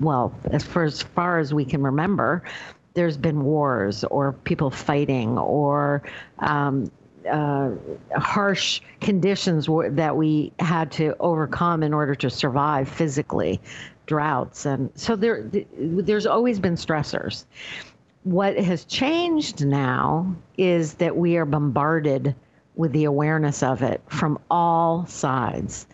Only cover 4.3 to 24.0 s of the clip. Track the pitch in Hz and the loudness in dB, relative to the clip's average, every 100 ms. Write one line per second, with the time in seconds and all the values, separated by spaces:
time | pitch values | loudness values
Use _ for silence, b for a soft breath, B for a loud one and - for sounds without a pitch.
4.3 | 135 - 165 143 - - 143 143 131 110 | -2 -4 -2 -2 -2 0 0 2 0 0
5.3 | 120 - 143 143 147 143 143 B B B | 0 0 2 2 2 2 0 B B B
6.3 | - - 147 143 135 101 - - 69 85 | -6 -2 0 0 0 -4 -8 -20 -12 -4
7.3 | 151 147 139 135 101 73 78 - - - | -2 0 0 -2 -4 -10 -14 -6 -4 -2
8.3 | 208 202 185 - - B - - 196 185 | 0 0 0 -2 -4 B -6 0 2 2
9.3 | 190 185 160 151 160 - 143 156 147 156 | 0 0 0 2 0 2 0 0 2 2
10.3 | 151 - - 165 170 156 - 156 - 175 | 2 0 -2 0 0 0 -2 -2 0 0
11.3 | 160 143 151 175 165 151 151 143 139 135 | 2 0 0 0 2 2 2 0 0 -2
12.3 | - 143 131 147 143 135 - 160 135 - | 0 0 2 2 0 -2 -2 -2 -2 -2
13.3 | - 82 95 B B B - - 156 151 | -2 0 -2 B B B -18 -4 -2 0
14.3 | 131 - - 147 135 127 - - 220 226 | 0 -4 -6 -4 -2 -4 -4 -2 0 0
15.3 | 170 110 202 - - 147 175 180 208 202 | 0 -4 -6 -6 -6 -2 -2 0 0 2
16.3 | 180 247 208 185 170 - 156 147 - - | 2 2 2 0 0 0 -2 -2 -4 -6
17.3 | - - B B B B B _ _ 190 | -8 -12 B B B B B _ _ -2
18.3 | 180 196 - 185 170 - - 269 330 349 | 0 2 2 0 0 -4 -2 0 2 2
19.3 | 311 294 208 143 139 131 127 135 156 185 | 0 -2 -2 0 2 2 2 2 0 -2
20.3 | 175 - - 185 175 156 - 170 156 170 | -6 -8 0 2 2 0 0 0 2 2
21.3 | 170 151 151 147 127 147 165 147 135 135 | 2 2 2 2 2 2 2 2 2 0
22.3 | 131 b b _ - 160 151 151 143 151 | -2 b b _ -4 0 2 2 2 2
23.3 | 156 147 139 131 123 131 - | 2 2 2 0 2 0 -2